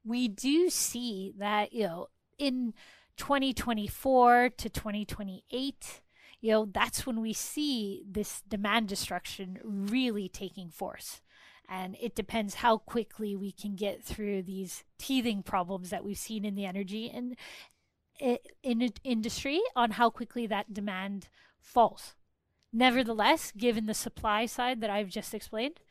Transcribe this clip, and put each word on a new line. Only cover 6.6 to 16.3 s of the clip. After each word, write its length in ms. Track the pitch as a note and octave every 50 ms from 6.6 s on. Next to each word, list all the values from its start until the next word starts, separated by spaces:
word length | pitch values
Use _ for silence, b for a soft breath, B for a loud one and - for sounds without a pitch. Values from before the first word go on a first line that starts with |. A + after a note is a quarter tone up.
| A3
that's 400 | G#3 F#3 G3+ G#3 A#3 - - -
when 140 | - A#3+ A3
we 140 | A3 A3+ A3
see 720 | - - - - D4+ D4+ D4 C4+ A#3+ G#3+ G3+ G3 - - G3+
this 320 | F#3 G#3+ G#3 - - - - -
demand 400 | - G3+ G3+ G#3 G#3 A#3 A3+ G3
destruction 720 | G3+ - - - F#3 F3+ - - - - G3 F#3 F#3 - -
really 640 | A3 G#3 G3 G3 G3+ G#3+ C4 C4 B3 A3 G#3 G3 F3+
taking 400 | - - G3+ F#3 - - F#3 E3+
force. 500 | D#3+ - G3 F3+ - - - - - - _ b b b b b b b b -
And 300 | F#3 F#3 F#3 F#3 F#3+ -
it 160 | - A#3 -
depends 400 | - G#3 - - A3+ G#3+ G3+ F#3+
how 220 | - - A#3+ A3+ A3
quickly 580 | - - - A#3+ G#3+ - - - A3 G#3 G3+
we 160 | G3 G3 G3+
can 240 | F#3 - - G#3 G3+
get 260 | F3+ G#3 G3+ - -
through 420 | - - - - G#3+ G3+ G3+ F#3+ F#3
these 420 | F3 F#3+ F#3+ F#3+ F3+ - - - _ _ -
teething 460 | - - C4+ C4 A3+ A#3+ A3 G3+ F#3+
problems 460 | - - G3 F3+ F3 G3 F#3+ F3+ F3+
that 160 | G#3 F3 -
we've 120 | G3+ G3+ -
seen 280 | - -